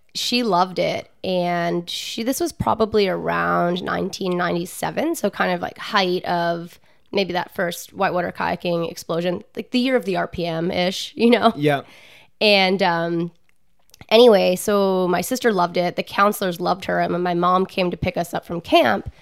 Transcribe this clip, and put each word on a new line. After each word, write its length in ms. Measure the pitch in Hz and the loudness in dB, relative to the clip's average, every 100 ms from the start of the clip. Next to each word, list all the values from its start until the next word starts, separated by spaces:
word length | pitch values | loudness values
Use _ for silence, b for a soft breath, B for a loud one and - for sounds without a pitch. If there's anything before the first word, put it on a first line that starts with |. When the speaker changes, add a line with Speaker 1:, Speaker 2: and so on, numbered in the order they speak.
| _ | _
Speaker 1:
she 280 | - - 240 | -8 -2 0
loved 360 | 233 175 185 175 | 2 2 2 0
it. 320 | 165 - - _ | -2 -4 -8 _
And 640 | 190 185 175 175 170 175 175 | -4 -2 0 0 -2 -2 -4
she, 340 | - - - | -8 -8 -4
this 180 | 233 269 | -4 -2
was 120 | 349 | -4
probably 560 | - 226 220 220 214 196 | -2 -2 0 2 2 2
around 760 | 170 165 170 170 175 175 180 | 0 -2 0 2 2 2 0
nineteen 540 | - 175 185 - 185 175 | -2 -4 -4 -4 -4 -2
ninety-seven, 800 | 175 175 180 - 160 156 302 | -2 -2 -4 -6 -6 -2 -4
so 160 | 339 202 | -2 -4
kind 200 | - 185 | -2 -2
of, 100 | 180 | -2
like, 160 | 185 - | -6 -10
height 440 | - 214 185 180 - | -2 0 0 0 -2
of 520 | 175 170 170 170 - _ _ _ | -2 -2 -4 -8 -18 _ _ _
maybe 200 | 202 185 | -2 -2
that 220 | 175 - | -4 -6
first 400 | - 175 170 - | -4 -4 -6 -12
whitewater 380 | 185 190 180 180 | -4 -2 0 -4
kayaking 580 | - 175 180 180 170 165 | -4 -4 -2 -2 -2 -4
explosion, 520 | - - 165 180 190 - - | -8 -6 -4 -2 -4 -8 -14
like, 140 | - | -4
the 80 | 254 | -2
year 180 | 254 254 | 2 0
of 80 | |
the 120 | 196 175 | 0 -4
R 120 | 170 | -4
P 160 | - | -4
M-ish, 680 | 170 160 170 185 180 190 - - | -4 -2 -2 0 -2 -2 -8 0
you 140 | 233 | 4
know? 240 | 226 220 147 | 4 2 2
Speaker 2:
Yeah. 260 | 147 139 - b b b b _ | 2 0 -4 b b b b _
Speaker 1:
And, 440 | 214 202 190 190 | 4 4 4 2
um, 500 | 190 170 170 170 170 - _ _ _ _ _ - - | 0 0 0 -2 -4 -8 _ _ _ _ _ -20 2
anyway, 440 | 220 247 202 185 | 8 8 8 4
so 540 | 180 - 202 196 185 180 | 0 0 2 2 2 2
my 140 | 180 | 0
sister 320 | 185 254 240 | -2 -2 0
loved 240 | 190 175 175 | 2 0 0
it. 180 | 175 175 | -2 -4
The 60 | |
counselors 580 | - - 202 208 190 170 | -4 0 2 2 -2 -2
loved 240 | 180 185 | -2 -2
her. 160 | - 175 | -2 -2
And 140 | 175 | 0
when 80 | 175 | 0
my 120 | 180 | -2
mom 300 | 170 180 185 | 0 2 2
came 260 | 190 - 180 | 0 -2 -2
to 60 | 175 | -2
pick 220 | 185 180 | -4 -4
us 160 | 170 | -4
up 100 | 170 | -6
from 160 | - 175 | -6 -8
camp, 500 | - 339 277 - - b | 2 4 4 0 -4 b